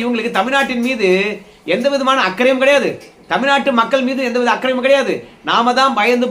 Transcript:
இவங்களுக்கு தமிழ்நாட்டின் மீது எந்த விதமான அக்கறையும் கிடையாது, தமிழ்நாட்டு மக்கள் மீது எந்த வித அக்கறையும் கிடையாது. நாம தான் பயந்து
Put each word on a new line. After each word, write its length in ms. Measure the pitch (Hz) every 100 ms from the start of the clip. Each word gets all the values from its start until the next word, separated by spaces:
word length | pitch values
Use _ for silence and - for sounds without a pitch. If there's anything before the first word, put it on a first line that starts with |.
இவங்களுக்கு 300 | 233 240 226 190
தமிழ்நாட்டின் 480 | 226 277 269 240 240
மீது 220 | 254 190 185 202 202 - - -
எந்த 120 | 196 269
விதமான 260 | 277 262 269 190
அக்கறையும் 340 | 185 254 262
கிடையாது, 260 | 269 285 185 - - - -
தமிழ்நாட்டு 380 | 170 269 277 277 233
மக்கள் 260 | 202 269 254
மீது 120 | 269 247
எந்த 100 | 240
வித 100 | 240
அக்கறையும் 300 | 214 262 254 262
கிடையாது. 260 | 277 220 139 - - 151
நாம 220 | 196 240 247
தான் 180 | 269 214
பயந்து 280 | 220 247 240